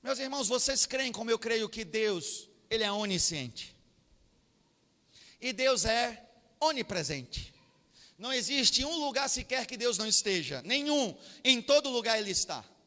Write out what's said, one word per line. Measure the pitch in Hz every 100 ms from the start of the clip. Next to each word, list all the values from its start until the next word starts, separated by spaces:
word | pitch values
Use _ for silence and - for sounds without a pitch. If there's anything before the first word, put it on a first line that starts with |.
Meus | 240 262
irmãos, | 269 277 220
vocês | 247 - 269 -
creem | 262 262
como | 214 226
eu | 226
creio | 226 226 220
que | 214
Deus, | 196 220 214 185 - - - _ _
ele | 220 214
é |
onisciente? | 202 208 185 - 156 123 - - - _ _ _ _ _ _ _ _ _ _ _ _ _ - - -
E | 247
Deus | 202 262 254
é | 220 226 240 220 - _ _ _
onipresente. | 302 285 220 180 139 143 123 - - - _ _ _ - - _
Não | 233
existe | 262 208 277 240 -
um | 277 330
lugar | 285 247 277
sequer | 254 - 254 233
que | 247
Deus | 240 226
não | 220
esteja, | 214 208 185 135 139
nenhum, | 143 269 285 294 233 - - -
em | 254 247
todo | - 285 285
lugar | 247 226 220
ele | 202
está. | 180 - 143 107 _